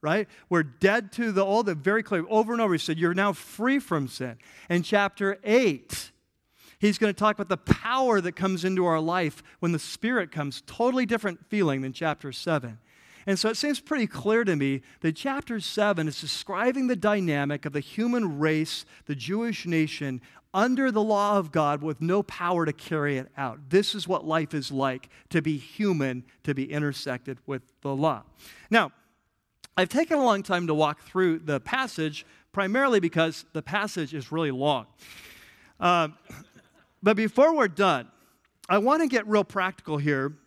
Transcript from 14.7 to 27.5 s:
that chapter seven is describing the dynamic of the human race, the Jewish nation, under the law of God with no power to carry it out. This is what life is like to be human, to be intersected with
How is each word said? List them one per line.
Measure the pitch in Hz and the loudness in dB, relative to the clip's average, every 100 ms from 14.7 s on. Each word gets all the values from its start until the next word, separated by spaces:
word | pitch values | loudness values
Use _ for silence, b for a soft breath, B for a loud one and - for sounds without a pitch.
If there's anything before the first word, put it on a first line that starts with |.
| 135 B B | -2 B B
that | 165 156 | -4 -2
chapter | 277 269 - 233 | -4 -6 -6 -6
seven | - - 214 185 156 | -6 0 0 2 -2
is | 143 | -4
describing | 156 - - 180 240 262 254 | -8 -8 -6 -2 0 0 0
the | 247 | 0
dynamic | 214 208 180 147 143 147 151 | 0 2 0 0 0 -4 -6
of | |
the | 143 | -6
human | 139 - 233 247 208 143 | -8 -4 0 0 -2 0
race, | 156 156 160 - - B | 0 2 -2 -6 -12 B
the | - | -10
Jewish | 143 113 196 233 208 175 | -8 -4 -2 -2 -4 -2
nation, | 165 156 - 143 127 B B _ | 0 0 -2 -6 -8 B B _
under | 185 233 254 269 | 0 2 2 2
the | 220 | 2
law | 214 208 202 202 | 2 2 2 2
of | 165 | 0
God | 160 147 143 | 0 0 0
with | 151 147 | -4 -4
no | 165 190 | 0 0
power | 196 - 175 180 | 0 -4 -2 0
to | 160 | 0
carry | 147 - 160 147 139 | -2 -4 -2 0 -2
it | 135 - | -6 -8
out. | 135 117 139 | -8 -8 0
This | 175 208 | 2 2
is | 214 165 | -4 -2
what | 185 156 | -2 0
life | 160 151 | -2 0
is | 156 131 | -4 -4
like | 139 135 131 - b b | -2 -2 -4 -12 b b
to | 170 | -2
be | 151 147 | 0 -4
human, | 120 - 208 170 135 127 123 b | -6 -2 0 2 0 -4 -10 b
to | - | -6
be | 135 131 | -4 -2
intersected | 147 147 135 - 123 - 127 | -2 -4 -4 -6 -8 -8 -14
with | - | -8